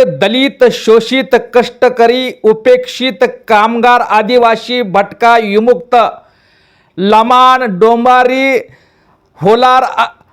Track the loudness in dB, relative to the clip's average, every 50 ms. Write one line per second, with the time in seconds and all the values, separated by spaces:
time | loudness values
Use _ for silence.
0 | 0 0 0 -2 -4 -2 0 0 -2 -2 0 0 0 0 0 0 -2 0 0 0
1 | 0 0 -2 -4 -2 0 -2 -2 -2 -2 -2 -2 -2 -2 -2 -2 -2 -2 0 2
2 | 0 0 0 0 -4 -6 -8 -4 -2 -2 0 0 2 2 2 2 0 -4 -10 -6
3 | -6 -6 -4 -2 -4 -4 -4 -6 _ -2 0 0 0 0 -2 0 0 2 2 2
4 | 0 0 -2 -2 0 0 2 2 2 2 0 -2 -4 -6 -6 -6 -4 -2 -2 -2
5 | -2 -4 -4 -2 0 2 2 2 0 0 -2 0 0 0 0 -2 -2 -2 0 0
6 | 0 0 -4 -8 -16 _ _ _ _ _ _ _ _ _ _ _ _ _ _ -6
7 | -2 0 2 2 2 2 2 2 4 4 2 0 -2 -4 -2 0 0 2 2 2
8 | 2 2 2 2 2 0 0 0 -2 0 -2 -2 -4 -8 _ _ _ _ _ _
9 | _ _ _ _ _ _ _ -4 0 0 2 2 2 2 2 2 0 -2 -2 -4
10 | -6 -6 -8 _ _ _